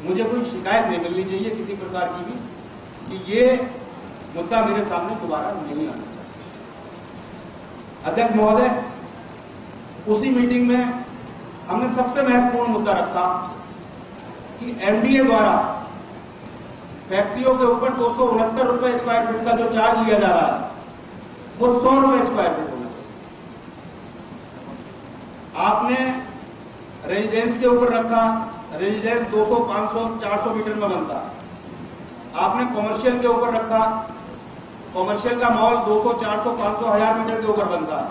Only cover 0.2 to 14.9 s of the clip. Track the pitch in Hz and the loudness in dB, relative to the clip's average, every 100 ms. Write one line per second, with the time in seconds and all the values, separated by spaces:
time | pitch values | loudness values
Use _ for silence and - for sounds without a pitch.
0.2 | 220 247 - 185 190 220 - 170 170 180 | 0 0 -2 -4 0 2 2 0 -2 -2
1.2 | 190 190 220 226 190 202 180 185 180 202 | -2 -2 -4 -4 -6 -8 -6 -4 -4 -4
2.2 | 185 240 - - - - - - - 190 | -8 -10 -10 -14 -16 -16 -18 -16 -12 -10
3.2 | 180 220 254 254 254 - - - - - | -2 4 6 6 0 -8 -14 -14 -16 -16
4.2 | - 170 170 226 214 202 196 175 180 226 | -10 -8 0 2 4 2 0 -2 -4 -6
5.2 | 175 151 - 196 147 147 156 - - - | -4 -4 -4 -6 -6 -6 -6 -8 -12 -14
6.2 | - - - - - - - - - - | -16 -16 -16 -16 -18 -16 -16 -16 -16 -16
7.2 | - - - - - - - - - 226 | -16 -16 -16 -16 -16 -16 -16 -8 -2 2
8.2 | 233 214 214 247 247 - - - - - | 4 6 6 6 4 2 -4 -10 -14 -14
9.2 | - - - - - - - - 214 214 | -16 -16 -16 -16 -16 -16 -16 -10 0 2
10.2 | 262 247 240 247 240 247 247 247 - - | 4 4 4 4 4 4 2 -4 -10 -14
11.2 | - - - - - 240 247 247 247 277 | -14 -16 -16 -16 -4 -2 0 2 0 2
12.2 | 254 247 247 233 240 214 208 185 175 175 | 4 6 6 2 2 2 2 2 2 2
13.2 | 180 180 - - - - - - - - | 0 0 -4 -10 -14 -16 -16 -16 -16 -16
14.2 | - - - - 247 233 196 | -16 -16 -14 -10 -8 -2 2